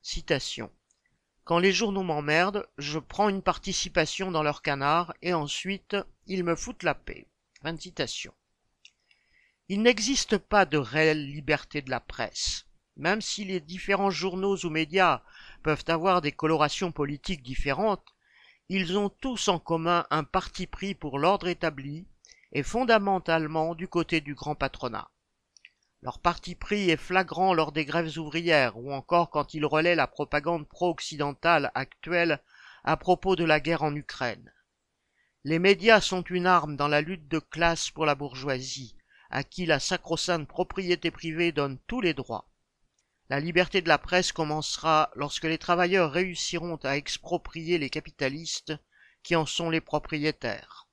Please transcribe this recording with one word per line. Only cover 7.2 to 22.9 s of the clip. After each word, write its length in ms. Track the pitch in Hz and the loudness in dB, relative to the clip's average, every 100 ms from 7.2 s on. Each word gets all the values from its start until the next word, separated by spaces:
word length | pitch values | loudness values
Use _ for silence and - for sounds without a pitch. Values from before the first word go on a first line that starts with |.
| - _ _ _ | -16 _ _ _
Fin 100 | 143 | -10
de 80 | 165 | -10
citation. 540 | 180 - 226 - - _ _ _ _ _ - _ _ _ _ _ _ _ _ | -12 -6 -6 -6 -12 _ _ _ _ _ -20 _ _ _ _ _ _ _ _
Il 120 | 202 | 2
n'existe 560 | 226 226 220 277 - 208 | 4 4 2 0 2 0
pas 280 | - 208 180 | 4 4 4
de 120 | 147 | 2
réelle 480 | 120 143 156 156 139 | 0 4 4 4 -2
liberté 560 | 143 143 147 - 147 | -10 0 0 0 -8
de 80 | 131 | -4
la 120 | 127 | -6
presse. 600 | _ - 113 - - - - _ _ - | _ -6 -6 -4 -6 -6 -12 _ _ -6
Même 220 | 156 214 | 0 0
si 240 | 214 - | -2 -6
les 160 | 196 185 | -4 -4
différents 520 | 151 180 185 196 196 | -6 -12 0 2 2
journaux 440 | 160 185 185 196 196 | 0 -2 0 0 0
ou 60 | 180 | 0
médias 520 | 156 156 175 180 131 - - - - | -2 0 4 4 4 -2 -20 -20 -8
peuvent 200 | - 151 - | -2 -2 0
avoir 340 | 165 180 180 | 2 4 2
des 100 | 147 | 2
colorations 640 | - 156 160 147 - 185 | -2 2 4 2 0 -4
politiques 500 | 156 143 147 - 180 | -2 -4 -4 -6 -8
différentes, 640 | 123 127 143 139 214 196 _ _ _ _ _ _ _ | -6 -4 0 2 0 0 _ _ _ _ _ _ _
ils 280 | 190 175 190 | -2 0 0
ont 120 | 202 | 0
tous 400 | - 269 233 - | -4 -6 -4 0
en 100 | 175 | 0
commun 460 | - 165 160 175 - | 0 -2 2 2 2
un 120 | 151 | -2
parti 420 | 151 190 - - 220 | 0 -4 -4 -8 -10
pris 280 | - 196 190 | -8 -8 -6
pour 240 | 151 131 | -6 0
l'ordre 280 | 156 196 175 | 2 2 0
établi 600 | 175 170 139 139 151 185 _ _ - _ | -2 -4 -4 -10 -12 -14 _ _ -20 _
et 100 | - | -4
fondamentalement 1120 | 143 226 247 | -2 -2 4